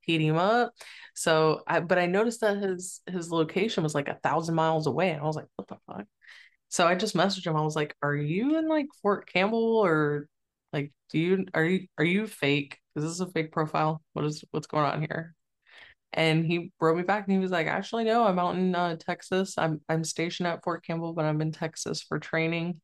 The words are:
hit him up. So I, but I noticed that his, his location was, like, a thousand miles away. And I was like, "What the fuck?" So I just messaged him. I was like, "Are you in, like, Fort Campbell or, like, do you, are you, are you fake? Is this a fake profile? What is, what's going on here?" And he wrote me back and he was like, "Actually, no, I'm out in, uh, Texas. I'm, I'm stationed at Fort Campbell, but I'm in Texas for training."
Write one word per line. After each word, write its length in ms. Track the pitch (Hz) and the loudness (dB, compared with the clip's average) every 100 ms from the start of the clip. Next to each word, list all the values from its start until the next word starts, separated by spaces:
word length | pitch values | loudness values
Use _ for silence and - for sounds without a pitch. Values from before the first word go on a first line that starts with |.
hit 200 | - 165 | 0 2
him 160 | 156 156 | 2 4
up. 360 | 190 233 240 _ - - - - | 4 2 0 _ -20 -20 -18 -4
So 460 | - 160 156 151 - | 2 4 4 2 0
I, 120 | 165 | 0
but 160 | 170 180 | 2 2
I 60 | 175 | 4
noticed 360 | 185 226 226 | 2 2 0
that 160 | 220 202 | 0 0
his, 440 | 196 180 185 - - | -2 -4 -8 -14 -8
his 240 | 180 170 | -8 -2
location 520 | 185 160 190 220 220 | 0 0 0 -2 0
was, 120 | 156 151 | 0 0
like, 120 | 143 | -2
a 120 | - | -2
thousand 320 | 139 147 165 165 | 0 0 0 0
miles 320 | 160 160 151 | 2 2 0
away. 220 | 127 185 | 0 0
And 80 | 151 | 0
I 40 | 151 | -4
was 100 | 156 | -6
like, 120 | - - | -8 -14
"What 100 | - | -14
the 100 | - - | -16 -12
fuck?" 180 | - 208 _ - - - _ _ | -12 -12 _ -20 -20 -20 _ _
So 180 | - 170 | 2 4
I 80 | 180 | 4
just 200 | 208 175 | 2 2
messaged 320 | 190 196 170 | 2 0 -2
him. 80 | 156 | 0
I 40 | |
was 140 | 156 156 | 0 0
like, 200 | 147 - | -4 -2
"Are 140 | 143 147 | -2 -2
you 420 | 147 175 262 320 | -2 -2 0 0
in, 80 | 320 | 0
like, 180 | 311 294 - | 0 -2 -4
Fort 260 | 208 196 - | 0 0 0
Campbell 460 | 180 196 226 226 226 | 0 2 2 2 4
or, 500 | 196 156 147 147 156 _ _ _ _ | 4 4 2 -2 -6 _ _ _ _
like, 200 | 151 143 _ _ | -6 -6 _ _
do 80 | 156 | -2
you, 260 | 170 190 185 | 2 0 0
are 120 | - 160 | 0 2
you, 220 | 190 185 - | 0 -4 -2
are 80 | 156 | 2
you 220 | 190 220 | 2 -2
fake? 520 | - 139 143 143 - _ - | -2 2 2 0 -14 _ -6
Is 80 | |
this 160 | 151 170 | -4 -4
a 60 | 185 | -4
fake 200 | 165 156 | -4 -4
profile? 500 | 165 156 156 156 160 _ | -2 -2 0 0 -2 _
What 120 | - 151 | -4 -4
is, 180 | 151 - | -4 -8
what's 160 | 156 151 | -8 -4
going 180 | 151 143 | 0 0
on 160 | - | 0
here?" 340 | 156 - 165 _ _ _ _ - - - _ | -4 -6 -8 _ _ _ _ -20 -20 -20 _
And 320 | - 160 156 165 | 0 4 4 2
he 260 | 170 165 _ | 0 -4 _
wrote 160 | 160 165 | 2 2
me 60 | |
back 220 | 180 208 196 | 2 -2 2
and 80 | |
he 60 | 190 | 0
was 120 | 185 | 2
like, 160 | 180 156 | 0 0
"Actually, 380 | 165 196 233 220 | -2 -2 -2 0
no, 200 | 226 226 | 2 4
I'm 140 | 180 | 2
out 160 | 175 180 | 0 0
in, 180 | 185 175 | 0 2
uh, 200 | 175 165 | 0 -2
Texas. 600 | - 175 - 190 190 - | -6 -8 -2 -2 -2 0
I'm, 240 | 165 156 - | -2 -2 -2
I'm 140 | 160 160 | -2 -2
stationed 420 | - 170 170 180 | -4 -4 -2 -4
at 160 | 165 | -4
Fort 220 | - 165 - | -4 -6 -4
Campbell, 280 | 165 165 | -6 -4
but 120 | 165 156 | -2 0
I'm 160 | 151 | 0
in 100 | 156 | -2
Texas 500 | 156 160 - - 160 | -4 -8 -6 -8 -8
for 160 | - 160 | -4 -6
training." 600 | - 165 160 170 170 170 | -2 -2 0 -2 -4 -6